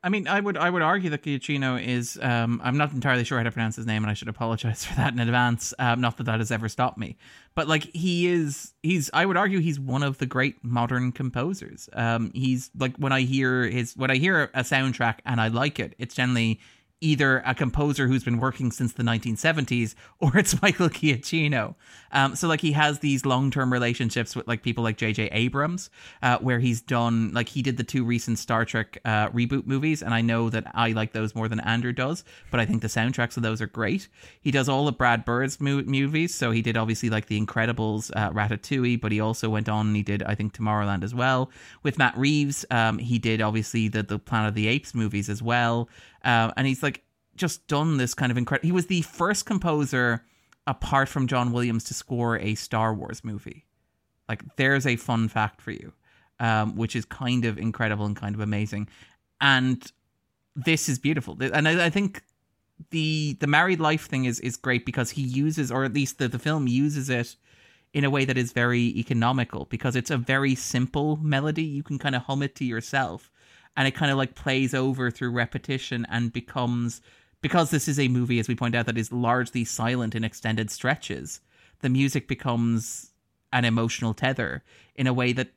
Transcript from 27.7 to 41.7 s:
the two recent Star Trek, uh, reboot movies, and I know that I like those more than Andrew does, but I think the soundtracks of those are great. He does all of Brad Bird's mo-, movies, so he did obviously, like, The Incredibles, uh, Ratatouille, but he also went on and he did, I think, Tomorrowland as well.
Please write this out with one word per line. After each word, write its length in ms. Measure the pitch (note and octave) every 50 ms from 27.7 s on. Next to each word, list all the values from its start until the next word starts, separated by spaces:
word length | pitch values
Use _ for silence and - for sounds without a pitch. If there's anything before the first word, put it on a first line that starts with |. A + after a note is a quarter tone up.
| B2 A#2+
the 60 | A#2+
two 200 | - - C3 A#2+
recent 340 | A#2 A#2+ A#2 - - A2+ G#2
Star 280 | - - A#2 A2+ A2+
Trek, 320 | - - A2+ A2 - - - _
uh, 240 | A2+ A2 G#2+ G#2+ -
reboot 360 | A#2 A#2+ A#2+ B2 C#3 C3+ -
movies, 360 | - C3+ C3+ D3 D#3+ D#3 D3
and 100 | - A2+
I 80 | A#2 A2+
know 300 | A#2 A#2 A#2 A#2 A#2 A2+
that 140 | A2 A2+ - - -
I 180 | A2 A#2 A2+
like 200 | A2+ A2 G#2+ G#2+
those 220 | - A2 A2 G#2+ -
more 140 | A#2 A2 A2
than 120 | A2+ A2
Andrew 320 | - G#2+ A2+ A#2 B2 B2
does, 300 | A#2+ B2 B2+ C#3 E3+ - - - - - - -
but 100 | - A#2+
I 60 | A2+
think 160 | G#2 A2 A2+
the 60 | - G#2+
soundtracks 480 | - A#2 A2+ B2 C3 - A#2+ A#2 -
of 80 | B2 A#2
those 180 | A2+ A2 A2
are 40 | A2+
great. 420 | G2+ _ A2+ A2 G2+ A#2 F#3+ - - _ - - - - _
He 100 | _ -
does 180 | B2 C#3+ C3 C#3+
all 180 | C3+ C3+ D3 D3
of 100 | A#2+ -
Brad 260 | C3 B2 A#2 A2+ A#2+
Bird's 360 | - A#2 B2 C3+ C3+ D3+ -
mo-, 220 | C#3+ C#3 C#3 C#3
movies, 520 | - G#2 C#3 C3+ C#3 C#3 D#3 D#3 E3 F3 -
so 160 | - C3+ A#2
he 100 | A2+ A2+
did 160 | A2 A#2+ A2
obviously, 320 | A2+ A2 A2 A2+ - - A2+
like, 180 | A2 A2 G#2+
The 140 | - A2 G#2+
Incredibles, 680 | G#2+ G2+ - A#2 A2+ A#2 A2+ A2+ A2 G#2+ G#2+ G#2+ A2+ - -
uh, 160 | A2 G#2+ G2
Ratatouille, 720 | - G#2 G#2 G#2 A2 - - - C#3+ C3 B2 B2 A#2+ A#2
but 120 | - G#2+
he 80 | G#2 G#2+
also 280 | G#2+ A2 A#2 - - A2
went 200 | A2 G#2+ G#2+ A2
on 160 | G#2+ G#2+ G#2+
and 100 | G#2+ G#2+
he 60 | G#2
did, 200 | G2+ - G2+ G2+ -
I 100 | - G#2
think, 180 | - G#2 G#2
Tomorrowland 520 | - - A2 G#2+ G#2+ G#2 G#2 G2+ G2 F#2 F2+
as 100 | G#2 A#2+
well. 360 | B2 B2 C3 C3 B2+ C3 - - - - -